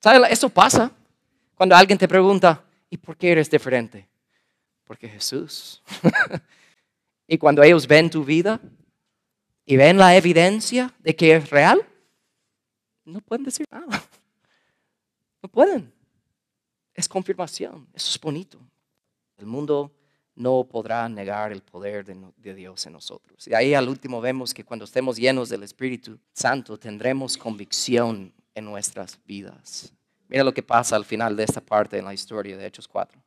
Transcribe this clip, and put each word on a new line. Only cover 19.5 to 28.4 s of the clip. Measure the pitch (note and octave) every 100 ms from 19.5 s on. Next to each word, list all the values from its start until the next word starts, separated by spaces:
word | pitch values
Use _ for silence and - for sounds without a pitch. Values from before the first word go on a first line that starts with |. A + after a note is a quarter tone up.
| B2 D3 D3 C#3+ _ _ _ _ _
no | B2 C3
podrá | B2+ A#2 A2 A2+ A#2
negar | G#2+ G2 G#2 G#2+
el | G2+
poder | _ F2+ G2+ G#2
de | G2
no-, | F#2 F#2+ _
de | G2+
Dios | F#2+ F#2 F#2 -
en |
nosotros. | D#2 - F#2+ _ _ -
Y |
ahí | A2+ C3
al | C#3+ B2+
último | C3+ B2+ B2
vemos | A#2+ C3 B2
que | -
cuando | G#2 A#2
estemos | G#2 - C3 A2+
llenos | A#2+ C3+ A#2+
del | A2
Espíritu | G2+ - C3 A#2+ - G#2+ _
Santo | - B2+ C3+ A#2 G#2+
tendremos | A2+ G#2 A2+ C3+ C3 -
convicción | - G#2+ G2+ - - A#2+ A#2 A2 F#2 _